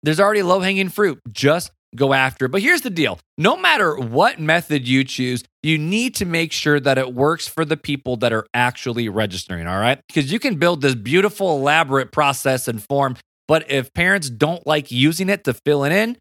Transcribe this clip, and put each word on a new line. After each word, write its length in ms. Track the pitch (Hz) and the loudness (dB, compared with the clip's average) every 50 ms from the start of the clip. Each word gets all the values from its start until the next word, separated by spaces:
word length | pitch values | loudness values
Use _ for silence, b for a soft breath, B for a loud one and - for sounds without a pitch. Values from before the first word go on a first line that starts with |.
| - | 0
There's 160 | 147 156 156 | 0 2 4
already 240 | 196 202 214 208 196 | 4 4 4 2 2
low-hanging 460 | 175 180 196 185 185 196 190 196 185 | 2 2 2 2 0 0 0 -2 -4
fruit. 320 | 165 - 214 190 143 - _ 123 | 0 0 0 0 0 -2 _ -16
Just 400 | 107 - - 139 151 175 170 - _ _ _ _ - | -10 0 2 2 2 2 -2 -8 _ _ _ _ -4
go 180 | 117 139 135 135 | -2 0 2 2
after 340 | 135 131 131 - - 131 | 2 2 0 0 -2 -4
it. 20 | 127 | -2
But 140 | 135 - 196 | -2 0 2
here's 180 | 277 359 330 | 2 0 0
the 100 | - 254 | 0 -4
deal. 300 | 190 165 151 117 92 - _ _ _ - | -2 -2 -2 -2 -2 -4 _ _ _ 0
No 180 | 151 196 285 | 2 2 2
matter 400 | 370 370 349 320 262 202 170 151 | 2 2 0 2 2 2 0 0
what 440 | 139 131 113 113 135 185 202 - - | -2 -6 -4 2 2 2 2 2 0
method 480 | 156 151 160 170 165 - - 147 131 120 | 0 2 2 0 2 0 -2 -2 0 2
you 160 | 127 135 135 | 2 2 2
choose, 400 | 131 - - 127 127 123 123 - _ _ _ - | 0 -4 -6 -4 -4 -4 -6 -8 _ _ _ -2
you 160 | 151 160 156 | -2 -2 -2
need 380 | 151 160 190 220 240 254 - | -2 -2 -2 -2 -2 -2 -4
to 80 | - 208 | -4 -6
make 260 | 175 165 165 165 160 | -2 -2 -2 -2 -2
sure 300 | - - - 151 147 147 | -4 -4 0 2 2 2
that 180 | 131 139 135 131 | 4 2 2 2
it 160 | 131 127 127 | 0 -2 -2
works 320 | 123 135 151 165 160 - | 0 0 0 0 -2 -6
for 180 | - - - 160 | -10 -4 -6 -2
the 120 | 151 160 | -2 -2
people 400 | 147 _ - 143 135 _ 131 127 | -4 _ -6 -6 -6 _ -6 -4
that 160 | 117 120 120 113 | -2 0 0 0
are 140 | 110 110 _ _ | 0 -4 _ _
actually 560 | 120 123 123 123 - - 127 120 117 120 110 | 0 0 0 0 -4 -8 -6 -4 -4 -4 -2
registering, 600 | 95 107 110 101 90 92 - - 92 85 85 85 | -2 -2 -2 -2 -4 -8 -8 -8 -8 -6 -6 -4
all 100 | 90 95 | -4 0
right? 220 | 104 117 135 - _ _ | 0 0 0 0 _ _
Because 240 | - - 147 131 165 | -2 -2 -2 0 -2
you 80 | 233 | -2
can 160 | - 285 220 | -2 -2 -2
build 240 | 147 160 175 175 151 | 2 2 2 2 2
this 160 | 135 139 131 | 0 0 0
beautiful, 600 | 120 101 117 143 180 196 208 - - 196 190 160 | 0 -4 0 0 2 2 0 -2 -2 -2 0 0
elaborate 540 | 139 135 143 147 160 165 135 135 135 131 110 | 0 2 2 2 2 2 2 0 -2 -2 -2
process 560 | - - 151 139 139 - - 139 131 127 - | -2 0 0 0 0 0 0 0 0 0 -2
and 160 | - 117 107 101 | -4 -6 -8 -6
form, 340 | - 143 139 139 135 127 - - _ _ _ _ | -4 -2 0 0 0 -2 -8 -14 _ _ _ _
but 240 | _ 151 160 151 - | _ 0 0 2 0
if 240 | 139 139 123 - _ | -2 -2 -2 -4 _
parents 340 | - 170 180 196 202 160 139 | -2 0 2 2 0 -2 -6
don't 380 | 120 107 147 151 170 175 - | -2 0 0 0 0 -4 -2
like 240 | 139 156 151 139 - | -2 -2 -2 -2 -4
using 380 | 120 123 131 151 165 160 190 185 | -2 0 2 2 2 0 -2 -2
it 160 | 202 202 _ | -2 -2 _
to 100 | - 123 | -4 -4
fill 300 | - _ 147 147 143 139 | -2 _ 0 0 2 2
it 80 | 143 160 | 2 2
in 260 | 196 220 226 240 - | 0 0 -2 -4 -10